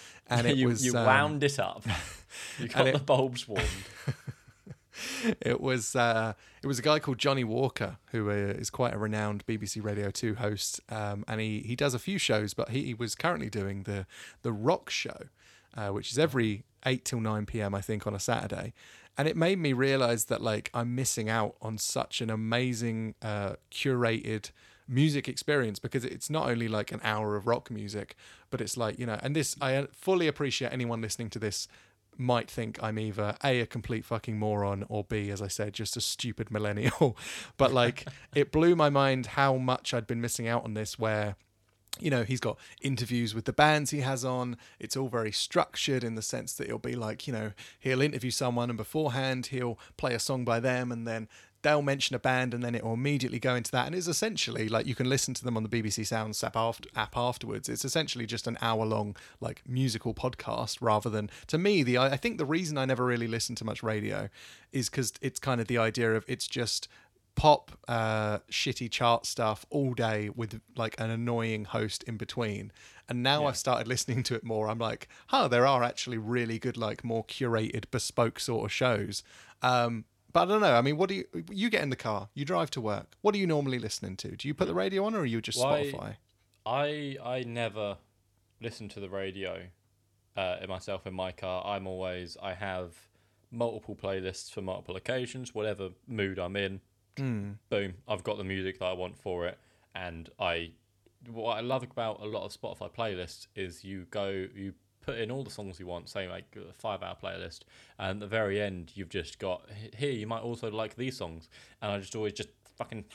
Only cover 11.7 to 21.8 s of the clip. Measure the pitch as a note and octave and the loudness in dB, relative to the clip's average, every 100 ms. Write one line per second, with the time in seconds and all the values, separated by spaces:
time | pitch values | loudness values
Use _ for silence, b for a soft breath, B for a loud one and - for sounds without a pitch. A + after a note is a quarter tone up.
11.7 | B2 C#3+ B2 - G3 - A2 G#2+ - - | 0 0 0 -2 -2 2 2 2 -2 -2
12.7 | B2+ C#3+ A2+ A#2 - E3 E3+ A#2 G#2+ G2 | -2 -2 -4 -4 0 0 0 -2 -4 -4
13.7 | G2 G2 G2+ F#2+ B B B B2 G#2+ A#2 | -4 -4 -6 -6 B B B -4 0 2
14.7 | F#3 - - - - - _ b b b | 2 0 -6 -6 -8 -14 _ b b b
15.7 | - G2+ G2+ G#2 A#2 D#3+ C3 A2+ G#2 - | -6 -4 -4 -2 2 4 4 2 0 -6
16.7 | _ C3+ C3 - A#2+ A2 G#2+ G#2 A2+ G2+ | _ 0 0 0 -2 0 0 -2 -2 -2
17.7 | G2 G2 G#2+ G#2 G2 - A#2 - F#2 G2+ | -2 -2 -2 -2 -4 0 0 0 -4 -6
18.7 | - B B B - D3 E3 E3+ G3 D#3 | -10 B B B 0 0 4 2 4 2
19.7 | B2 C#3 C3+ A#2+ A#2 - A2 A2+ G#2+ - | 4 4 6 4 2 0 0 2 0 -2
20.7 | A#2+ A#2+ B2 C3 - A2 A2+ G#2 - A2 | -2 -2 0 0 0 2 2 2 -2 -8
21.7 | A2 | -4